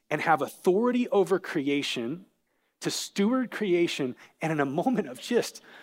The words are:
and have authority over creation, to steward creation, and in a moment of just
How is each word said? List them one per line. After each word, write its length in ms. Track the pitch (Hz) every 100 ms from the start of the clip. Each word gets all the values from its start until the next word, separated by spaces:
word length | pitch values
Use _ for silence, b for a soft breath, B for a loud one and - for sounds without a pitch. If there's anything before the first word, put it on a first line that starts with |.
| b
and 140 | 151
have 180 | 165 151
authority 640 | 139 - 190 185 240 247 240
over 280 | 202 175 185
creation, 880 | - 160 139 143 135 131 117 170 - _ _ _ _ -
to 100 | 160
steward 640 | - - - 202 262 240
creation, 640 | - 208 175 170 - 131 - B B
and 100 | 160
in 80 | 156
a 60 | 139
moment 400 | 147 254 226 147
of 140 | 127
just 420 | - 233 - - B B